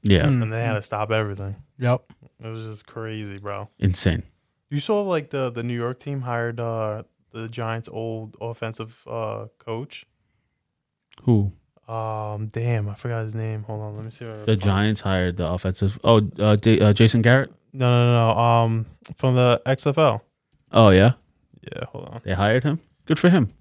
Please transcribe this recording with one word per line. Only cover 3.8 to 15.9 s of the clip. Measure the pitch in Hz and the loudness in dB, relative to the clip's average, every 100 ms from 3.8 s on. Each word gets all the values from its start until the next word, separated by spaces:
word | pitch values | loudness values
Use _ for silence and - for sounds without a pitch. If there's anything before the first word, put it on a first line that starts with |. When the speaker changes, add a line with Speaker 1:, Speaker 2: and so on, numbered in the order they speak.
| 101 90 95 82 - _ _ _ _ | -2 0 -2 -2 -6 _ _ _ _
Speaker 3:
You | 143 | -10
saw, | - 208 | -2 -2
like, | 202 170 147 | -2 -4 -4
the, | 143 131 | -6 -6
the | 117 | -6
New | 120 120 | -6 -6
York | 117 127 | -6 -8
team | - 139 | -10 -10
hired, | 123 117 117 117 | -6 -6 -6 -6
uh, | 117 113 107 107 107 _ _ | -8 -6 -6 -8 -12 _ _
the | 117 113 | -14 -12
Giants' | 117 113 113 113 | -8 -8 -8 -10
old | - 113 110 110 - | -12 -10 -10 -12 -12
offensive, | 117 117 113 113 113 113 - | -12 -10 -10 -10 -14 -16 -12
uh, | 117 110 107 110 _ | -8 -8 -8 -12 _
coach? | - 113 143 - - _ _ _ _ _ _ _ _ _ _ _ | -10 -10 -10 -18 -20 _ _ _ _ _ _ _ _ _ _ _
Speaker 1:
Who? | - 113 101 - _ _ - | 0 2 2 -6 _ _ -12
Speaker 3:
Um, | 113 110 110 107 104 107 | -10 -8 -8 -8 -10 -10
damn, | 117 120 117 101 | -6 -4 -4 -4
I | 101 | -8
forgot | 120 117 110 | -8 -8 -8
his | 110 | -8
name. | 110 107 | -8 -8
Hold | 104 107 | -10 -10
on, | 107 104 | -10 -12
let | 110 | -16
me | |
see | - | -16
if | 117 | -16
I | |
Speaker 1:
The | 110 | -8
Speaker 3:
can | 107 | 0
find | 107 | 2
it. | 98 | 2
Speaker 1:
Giants | 95 107 107 | 2 2 0
hired | 101 95 90 90 | -2 0 0 -2
the | 82 | -2
offensive. | 90 95 92 98 | -2 -4 0 -2